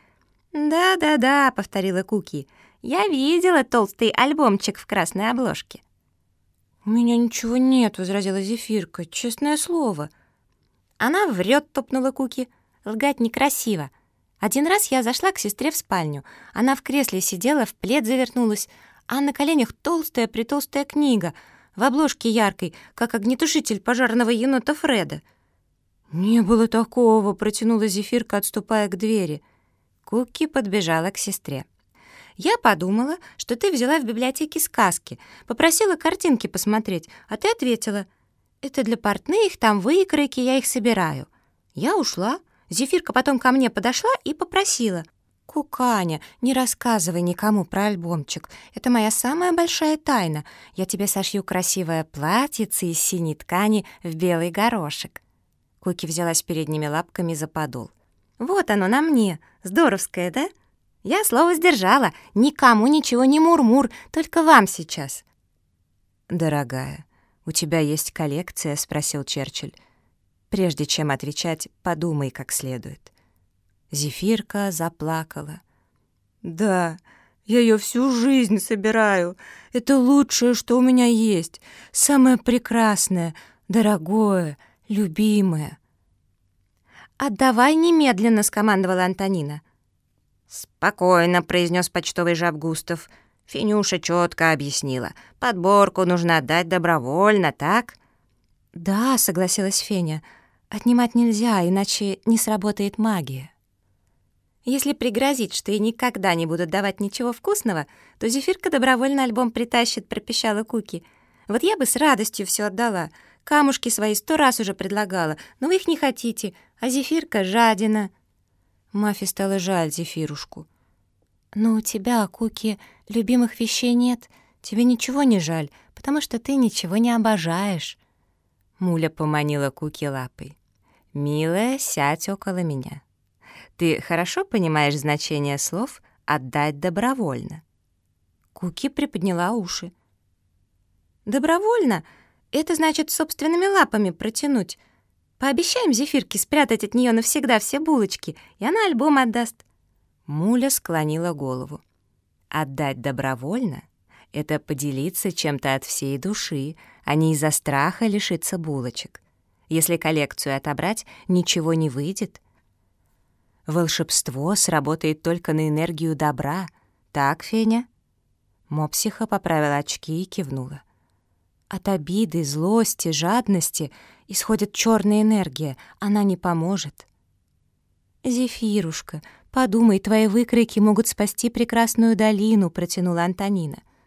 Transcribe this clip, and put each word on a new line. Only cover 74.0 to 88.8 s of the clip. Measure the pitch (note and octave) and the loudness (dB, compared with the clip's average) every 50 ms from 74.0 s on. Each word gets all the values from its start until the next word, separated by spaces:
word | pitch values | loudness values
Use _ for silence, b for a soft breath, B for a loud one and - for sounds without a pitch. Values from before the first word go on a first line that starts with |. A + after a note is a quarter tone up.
| D3 D3 - - F3+ G#3 A3+ G#3+ G#3+ - - G3+ G3+ G3 | -4 -4 -6 -2 0 0 0 0 -2 -4 -6 -4 -4 -4
заплакала. | E3+ D#3 E3 E3+ E3+ - D3+ D#3+ D#3+ D#3+ D#3+ D#3+ - - D3 D3 D#3 F3 _ _ _ _ _ _ _ _ _ _ _ _ _ _ _ _ - | -4 -4 -6 -6 -6 -6 -6 -4 -4 -4 -6 -8 -12 -14 -14 -14 -16 -18 _ _ _ _ _ _ _ _ _ _ _ _ _ _ _ _ -14
«Да, | F3 E3 E3 G#3+ G#3 F#3 F3+ F3 E3 D#3+ F#3+ b b b b b b b b b | -10 -4 -2 0 2 2 2 0 -2 -4 -10 b b b b b b b b b
я | G#3 A3+ B3 | 0 2 4
ее | A#3+ A3+ G#3+ | 6 6 4
всю | G#3 - - - A#3+ C4 C4+ | 2 0 -2 -2 0 0 2
жизнь | B3+ A#3 A#3 C#4 C4+ C4 A#3+ F3+ A3 G3 | 2 2 2 4 4 4 4 2 2 0
собираю. | - - A3+ G3+ F#3+ A3 A3 A3 G#3+ G#3 G3 F#3 F3 F3 F#3 B B B B B B B B | 0 -2 -4 -2 0 0 2 4 4 4 4 2 0 -2 -4 B B B B B B B B
Это | B3 A#3+ - C#4 | -2 2 4 4
лучшее, | C4+ B3 B3+ C#4+ C#4+ C#4 - - - A#3+ B3 A#3+ | 6 6 6 6 6 4 4 2 2 2 2 2
что | - - - A#3 | 0 0 0 2
у | B3+ | 4
меня | B3 B3+ B3+ B3 A#3+ | 4 6 6 6 6
есть. | A#3+ A#3 A3 A3+ A3 G3+ E3 E3 - - - B B B B B B | 4 4 4 4 2 2 0 -2 -4 -10 -20 B B B B B B
Самое | B - - - D4 C4+ B3+ C4 B3+ | B 0 2 4 6 6 8 6 6
прекрасное, | - - - A#3+ B3 - - A#3 A#3 A3+ G#3+ G#3 - - - F#3 F3 E3 E3 D#3 B B B B B B | 4 2 2 0 0 0 0 0 2 2 2 2 0 0 -2 -2 -2 -2 -4 -6 B B B B B B
дорогое, | - F#3 A#3 G#3+ G#3+ G#3 E3 D#3 E3+ G3+ A3 G#3+ G3+ G3 F#3 E3+ D3+ C#3+ b b b b b b | -2 2 2 4 4 2 0 0 0 0 2 2 2 2 0 0 -4 -6 b b b b b b
любимое». | - G#3 G3+ G#3 F3 D#3+ - G#3+ G#3+ G#3 G#3 G3 F#3 E3 D#3 D3+ - D3+ - _ _ _ _ _ _ _ _ _ _ _ _ _ _ _ _ _ _ _ _ b b b b b b b | -4 -2 -2 -2 -2 0 0 2 4 4 4 2 2 0 -2 -4 -8 -12 -18 _ _ _ _ _ _ _ _ _ _ _ _ _ _ _ _ _ _ _ _ b b b b b b b
«Отдавай | - C4+ C#4+ G3+ - C4 C4 A3+ A3+ B3 C#4+ D#4 | -6 -4 -4 0 2 4 4 6 6 6 6 6
немедленно», — | D#4+ E4 F4 E4+ D#4+ D4 C4 A3 F#3 A3 A#3 A3+ G#3 G#3 | 6 6 6 6 6 6 4 4 4 4 4 4 4 2
скомандовала | - - G#3+ G#3 A3 G3+ F#3+ | 0 0 0 2 2 2 2